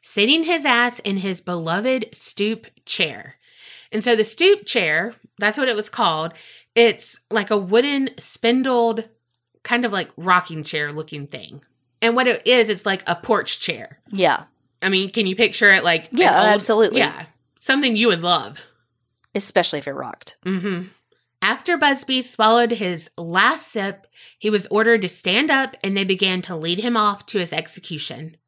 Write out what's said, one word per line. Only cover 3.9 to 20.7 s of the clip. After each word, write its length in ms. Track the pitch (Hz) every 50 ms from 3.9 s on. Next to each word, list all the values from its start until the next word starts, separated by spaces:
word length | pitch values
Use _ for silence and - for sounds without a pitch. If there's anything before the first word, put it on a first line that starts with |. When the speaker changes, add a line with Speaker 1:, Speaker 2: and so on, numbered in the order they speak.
Speaker 1:
And 140 | - 220 220
so 100 | 247 233
the 80 | 214
stoop 440 | 214 214 - - 339 381 403 403 -
chair, 500 | - - 240 185 156 151 160 180 240 226 _ _ _ _ -
that's 200 | 202 208 214 302
what 100 | 269 262
it 60 | 233
was 140 | 208 226 -
called. 420 | - - 220 175 160 156 160 170 - - - - - - _ _ _
It's 420 | 233 233 226 - - - - - - _ _
like 220 | 208 220 196 -
a 60 | 214 208
wooden 520 | 196 180 202 233 262 285 285 277 269 262 - -
spindled, 920 | - - - - - 226 247 262 254 262 254 240 233 233 220 220 220 - _ _ _ _ _ _ _ _ _ _ _
kind 200 | - 240 240 247
of 60 | 226
like 180 | 202 190 170 - _
rocking 460 | - 170 190 180 180 175 - 165 156
chair 300 | 147 - - 151 147 147
looking 340 | 147 151 151 - 151 147 139
thing. 360 | 139 - 127 101 - - 139 _ _ _ _ _ _ _ _
And 140 | - 233 233
what 140 | 254 254 247
it 180 | 220 - -
is, 220 | - 247 247 226 208
it's 180 | 208 180 -
like 160 | 208 190 185 - -
a 80 | 170
porch 420 | - - - 220 196 - - - -
chair. 400 | - - 156 113 104 - - _ _ _
Speaker 2:
Yeah. 320 | 202 190 180 156 139 - - _ _ _ _ _ _ _
Speaker 1:
I 80 | - 190
mean, 200 | 196 190 196 190
can 160 | - 226 208
you 80 | 185 185
picture 380 | 202 233 202 - - 220 202
it 100 | 190 185
like 300 | - 175 165 160 - -
an 60 | - 240
Speaker 2:
Yeah, 200 | 370 349 - 175
Speaker 1:
old 80 | 202 214
Speaker 2:
absolutely. 500 | 208 208 208 - 220 214 226 190 220 269
Speaker 1:
Yeah. 260 | 214 139 80 - - - _ _ _ _ _ _
Something 380 | - - 269 285 294 262 220
you 100 | 208 233
would 160 | 233 185 165
love. 340 | 165 175 175 156 113 101 143 - - _ _ _ _ _ _ _ _ _ _ _ _ _
Speaker 2:
Especially 460 | _ 202 196 - - 196 165 - - 147
if 80 | 143
it 60 | 143
rocked. 440 | 139 135 131 120 - _ - - - _ _
Speaker 1:
Mm-hmm. 440 | 180 196 185 175 208